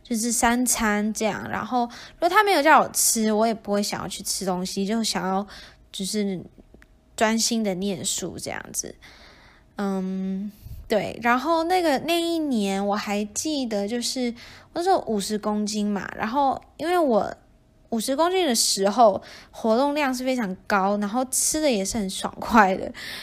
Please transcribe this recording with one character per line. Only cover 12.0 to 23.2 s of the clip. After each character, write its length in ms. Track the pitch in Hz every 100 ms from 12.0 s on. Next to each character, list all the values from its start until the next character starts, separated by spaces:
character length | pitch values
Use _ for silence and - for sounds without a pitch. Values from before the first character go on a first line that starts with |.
那 180 | 262 339
一 200 | 339 330
年 460 | 302 240 196 196 202
我 120 | 208
还 260 | 208 208 208
记 400 | 208 311 294 247
得， 200 | 208 202
就 140 | 240
是 340 | 240 262 247 233 - - -
我 0 |
那 100 | -
时 80 | 349
候 80 | 359 -
五 140 | 214
十 180 | 190 214
公 280 | 214 214 208
斤 200 | 214 208
嘛， 240 | 202 - -
然 100 | 214
后 340 | 262 277 - - -
因 100 | 311
为 100 | 359
我 340 | 302 214 - - _ _ _ _ _
五 100 | 233
十 160 | 214 269
公 140 | 339
斤 140 | 370 330
的 80 | 226
时 360 | - - 190
候 320 | 208 226 190 - - -
活 260 | - 226 226
动 180 | 285 294
量 180 | 277
是 120 | 254 254
非 100 | 254
常 200 | 202 185 -
高， 300 | 208 190 208
然 100 | 202
后 160 | 233 262
吃 340 | - - 311
的 100 | 302
也 140 | 214 196
是 120 | 233
很 140 | 190
爽 240 | - - -
快 340 | - 220 190 190
的， 160 | - - - -